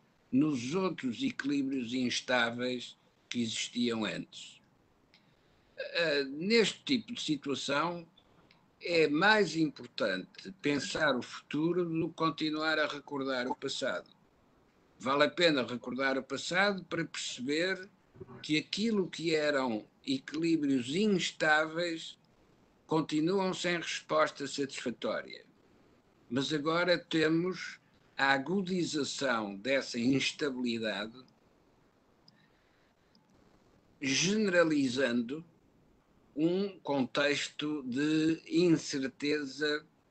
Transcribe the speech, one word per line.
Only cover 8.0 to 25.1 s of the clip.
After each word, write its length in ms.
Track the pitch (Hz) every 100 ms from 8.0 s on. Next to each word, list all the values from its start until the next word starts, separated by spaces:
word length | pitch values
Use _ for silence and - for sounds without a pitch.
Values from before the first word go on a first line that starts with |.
| 165 _ _ _ _ _ _ _
é 240 | 185 170 151
mais 480 | 151 196 214 180
importante 960 | 160 156 - 123 - 113 92 90 - 95 -
pensar 560 | 143 143 - 160 151 127
o 60 |
futuro 640 | - - - 147 165 175
do 240 | 175 160 165
que 60 | -
continuar 640 | 160 160 156 151 156 156
a 80 | 147
recordar 580 | 143 - 139 135 131 123
o 80 |
passado. 560 | - 139 - 123 90 - _ _ _ _ _ _ _ _ -
Vale 240 | 123 143
a 80 | 147
pena 340 | - 170 143
recordar 540 | 113 120 127 123 135 135
o 40 |
passado 600 | 131 135 - 175 202 196 160
para 180 | 165
perceber 840 | 160 - - - 127 151 185 185 190 _ _ - - -
que 160 | - 151
aquilo 500 | - - 226 208 165
que 280 | - 165 156
eram 500 | 151 135 131 107 - _
equilíbrios 920 | - 135 - 151 165 160 143 135 120 165
instáveis 1200 | 214 185 165 - 160 151 156 160 175 165 - - _ _ _ _ _ _ -
continuam 680 | 156 143 151 160 196 190
sem 220 | 170 180 175
resposta 720 | 147 - - 156 147 - 139
satisfatória. 960 | - 139 - 123 110 113